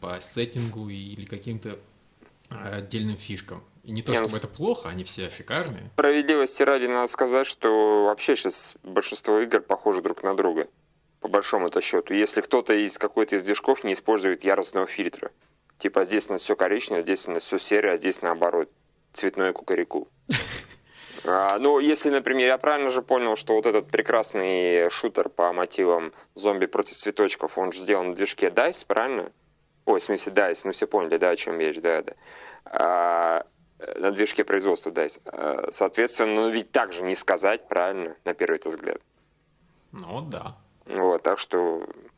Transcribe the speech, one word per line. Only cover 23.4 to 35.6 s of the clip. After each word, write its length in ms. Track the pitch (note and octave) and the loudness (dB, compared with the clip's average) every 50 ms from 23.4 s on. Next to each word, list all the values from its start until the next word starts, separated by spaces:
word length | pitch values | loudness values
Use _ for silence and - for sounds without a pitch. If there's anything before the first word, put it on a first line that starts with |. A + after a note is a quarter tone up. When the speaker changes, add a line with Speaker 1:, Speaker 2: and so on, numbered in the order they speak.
| - - A2+ | 0 2 2
Speaker 2:
вот 120 | A2 G#2+ | 4 4
этот 220 | A#2+ G#2 G#2+ - - | 4 2 2 0 2
прекрасный 1000 | - A2+ A2 - - A#2 A2 - - G#2+ F#2 F#2 F#2+ F#2 F2+ F2+ F2 F2 E2+ F2 | -2 -2 0 2 2 2 0 0 -2 -2 0 0 0 2 2 4 4 4 4 2
шутер 380 | - - - A#2 - - F2+ - | 0 -2 -4 -2 0 0 -2 -2
по 240 | - - F2 F2 F2 | 0 0 0 2 2
мотивам 600 | F2 F2+ - - - F#2+ F2 F2 E2+ E2 D#2+ - - - _ _ | 0 -2 -4 0 0 2 4 4 2 2 -4 -10 -14 -20 _ _
зомби 300 | - F#2+ G#2 G2+ F#2+ F#2 | -2 0 0 2 2 0
против 280 | F2 - G2+ G2 - - | 0 0 -2 -2 -2 -4
цветочков, 640 | - - G#2 G#2 - G#2+ F#2+ - - - - - - | -6 -6 -6 0 2 2 2 2 -2 -6 -6 -2 -2
он 140 | F#2+ F#2 E2+ | -2 -2 -4
же 80 | F#2 | -6
сделан 320 | F#2 F#2 G#2 F#2+ F2+ F2+ F2+ | 0 0 2 2 2 -2 -2
в 20 | |
движке 320 | F2 G2 F#2+ - - - | -2 -2 -4 -2 0 0
dice, 380 | F2+ - - B2 E3 F3+ - - | 0 2 2 2 2 0 -4 -4
правильно? 460 | - - A2 A#2 C3 C3+ A2 F2 F2+ - _ _ _ _ _ _ _ _ _ _ | -2 0 0 0 0 -2 -4 -6 -8 -12 _ _ _ _ _ _ _ _ _ _
Ой, 120 | - A2 F#2 | 2 2 2
в 40 | - | 2
смысле 300 | - G#2 F#2 - - F#2+ | 0 -2 -2 -2 -2 2
dice, 280 | G2 G2+ F#2 E2+ - - | 2 2 2 0 -2 -4
ну 80 | G2 | -6
все 160 | F#2 - - | -4 -2 -4
поняли, 300 | - - G#2 F2+ D#2+ E2 | 0 2 0 2 2 2
да, 140 | E2 F2+ F2+ | 2 4 2
о 60 | F2 | 2
чём 220 | E2 - F#2 F2 E2+ | 0 -2 -4 -2 -2
речь, 220 | D#2+ D#2+ D#2 E2 | -2 -2 -2 0
да, 220 | D#2+ E2+ E2 D#2+ D#2+ | 0 0 0 0 -2
да. 100 | - - _ _ - - - - - - - _ | -6 -12 _ _ -20 -20 -20 -20 -20 -20 -20 _
А, 800 | - - - - E2+ F2+ F2 E2+ F2 E2+ E2+ E2+ E2 E2 D#2+ - - _ _ _ _ _ _ | -8 -2 0 2 2 4 2 2 2 2 2 2 2 2 0 -2 -6 _ _ _ _ _ _
э, 180 | - - - - | -12 -10 -8 -2
на 140 | D#2+ G2 G2+ | -2 -2 2
движке 320 | G2 G#2+ G#2 - - G#2+ | 2 0 0 2 0 0
производства 460 | - G2 G2 F#2+ G2 F2+ - - E2 | 2 2 2 4 2 2 2 0 -4
dice. 300 | E2+ E2+ D#2 D2+ - - _ | -2 -2 -2 -2 -2 -8 _
А, 440 | - - - - D2+ C#2+ - | -14 -10 -6 -4 -2 -2 -2